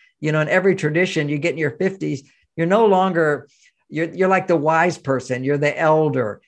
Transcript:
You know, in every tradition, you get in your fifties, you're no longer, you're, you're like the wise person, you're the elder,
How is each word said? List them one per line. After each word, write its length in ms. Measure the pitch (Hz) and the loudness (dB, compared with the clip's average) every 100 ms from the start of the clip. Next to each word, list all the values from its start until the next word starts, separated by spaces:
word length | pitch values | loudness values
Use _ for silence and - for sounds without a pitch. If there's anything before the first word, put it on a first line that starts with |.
| _ _ | _ _
You 120 | 151 | -2
know, 80 | 156 | 0
in 80 | 190 | 0
every 260 | 185 190 | 2 2
tradition, 540 | - 147 160 185 165 147 | 0 0 0 0 -2 -2
you 100 | 147 | -2
get 140 | 165 | -2
in 60 | 143 | -2
your 180 | 143 - | -4 -2
fifties, 540 | 190 190 151 139 - _ _ - | -4 -4 -6 -6 -10 _ _ -4
you're 100 | 170 | 0
no 200 | 208 214 | 4 4
longer, 640 | 185 190 170 151 147 - _ _ _ _ | 4 2 0 0 -2 -6 _ _ _ _
you're, 240 | 147 165 | -6 -4
you're 160 | 175 185 | 0 2
like 180 | 190 185 | 2 2
the 100 | 165 | 0
wise 420 | 151 160 175 - | 2 2 2 -2
person, 460 | 135 131 - 123 | -4 -4 -4 -4
you're 140 | 131 143 | -2 0
the 200 | 147 - | -2 0
elder, 640 | 160 156 156 131 107 101 | 2 2 2 -2 -4 -8